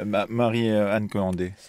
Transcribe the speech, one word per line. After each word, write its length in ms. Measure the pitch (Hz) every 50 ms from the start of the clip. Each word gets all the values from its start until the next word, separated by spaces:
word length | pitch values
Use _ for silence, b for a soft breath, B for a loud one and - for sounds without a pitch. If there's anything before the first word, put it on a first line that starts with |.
Euh, 40 | 104
Ma-, 220 | 104 101 101 98 -
Marie-Anne 800 | 113 117 123 113 113 117 117 110 107 104 104 101 104 110 107 98
Cohandé. 440 | - 104 95 92 92 87 92 90 98 B B